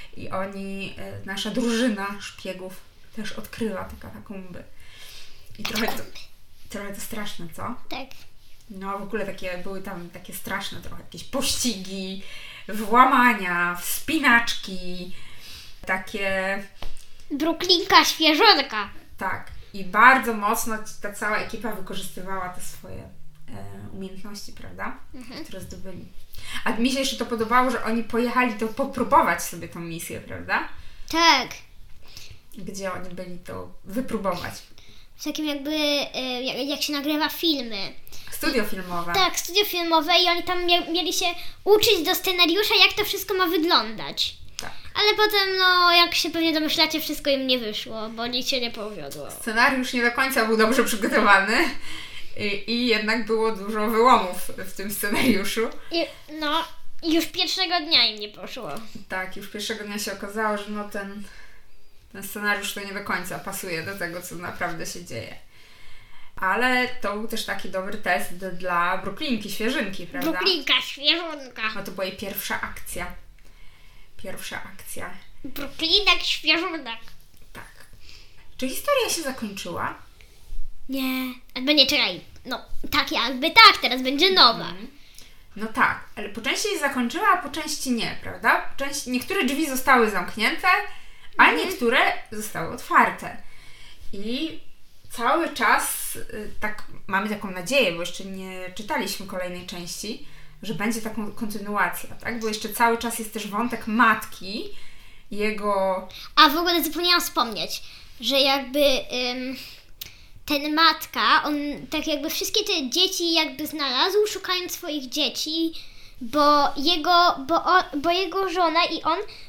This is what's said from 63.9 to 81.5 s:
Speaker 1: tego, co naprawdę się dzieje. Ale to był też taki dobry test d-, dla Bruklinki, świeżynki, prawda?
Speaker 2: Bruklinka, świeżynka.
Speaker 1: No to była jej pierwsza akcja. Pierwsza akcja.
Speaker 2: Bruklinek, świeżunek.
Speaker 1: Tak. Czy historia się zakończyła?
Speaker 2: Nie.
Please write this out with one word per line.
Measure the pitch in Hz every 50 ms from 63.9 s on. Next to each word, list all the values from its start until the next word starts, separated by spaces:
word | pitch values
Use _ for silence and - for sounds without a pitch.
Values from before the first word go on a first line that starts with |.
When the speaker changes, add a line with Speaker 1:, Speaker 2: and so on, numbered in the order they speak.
| 196
Speaker 1:
tego, | 196 175 170 170 180
co | 175 - 165
naprawdę | 170 175 175 - - 185 170 165 165 156
się | - - - 175
dzieje. | - 127 113 - - - - - - - - - - - - - - - - - - - - - - -
Ale | - 190 190 190 214 254 254 254 247 247 240 - -
to | - 202 208
był | 214 226
też | 226 226 202 -
taki | - 196 - - 190
dobry | 190 190 190 202 226
test | 214 - 185 180 196 202 196 175
d-, | 180 190 185
dla | 175 175 180 180 175 175 175 180 190
Bruklinki, | 180 - 185 190 - 311 294 233 208 208 196
świeżynki, | - - 214 247 285 311 214 190 196 - -
prawda? | - - 269 277 330
Speaker 2:
Bruklinka, | 311 - 349 392 359 294 262 - 262 262
świeżynka. | - - - 277 285 294 320 339 359 320 302 285 269 247 - 233 220 214 -
Speaker 1:
No | 202 202
to | 208
była | 185 196 190
jej | 185 190
pierwsza | - 208 190 - - - - - -
akcja. | - - - - - - - 180 175 180 - - - - - - - - - - - - - - - - - - - - - - -
Pierwsza | 190 185 - - - 214 - -
akcja. | 196 190 - - - - - - - 190 196 - - - - -
Speaker 2:
Bruklinek, | 277 - 277 285 277 - - 320 320 359 415 403 381 349 - -
świeżunek. | - - - 311 302 311 339 359 370 330 311 254 226 226 - - - - - - - - - - - -
Speaker 1:
Tak. | - - - - - - - - - - - - - - - - - - - -
Czy | - 254 262
historia | 359 403 - 571 571 523 440 -
się | - 349
zakończyła? | 302 269 254 - 226 202 196 - - 180 - - 110 139 - - - - - - - - - - - - - - - - - - - -
Speaker 2:
Nie. | 262 269 262 262 262 262 262 254 247 254 - -